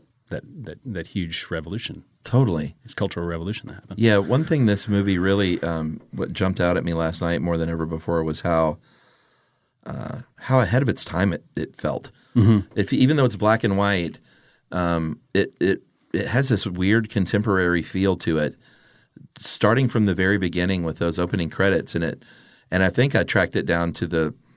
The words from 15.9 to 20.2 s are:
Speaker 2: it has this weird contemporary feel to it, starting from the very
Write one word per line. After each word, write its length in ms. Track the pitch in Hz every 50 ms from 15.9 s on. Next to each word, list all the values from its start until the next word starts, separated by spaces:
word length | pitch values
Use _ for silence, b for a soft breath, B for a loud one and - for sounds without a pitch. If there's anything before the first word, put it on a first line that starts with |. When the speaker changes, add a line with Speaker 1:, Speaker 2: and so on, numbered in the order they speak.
| _ _ _ _ -
Speaker 2:
it 140 | 92 98
has 220 | - 95 123 139 131
this 180 | 127 95 -
weird 420 | 104 87 90 92 95 107 113 113 107
contemporary 760 | - 104 92 85 - 104 104 113 101 92 90 87 87 87 80
feel 340 | - - 95 95 98 92 87
to 200 | - - 80 78
it, 180 | 76 71 - - b b b b b b b b b b b - - - _ -
starting 500 | - - - - - 104 113 127 135 120
from 180 | - 120 107
the 80 | 101 90
very 240 | 87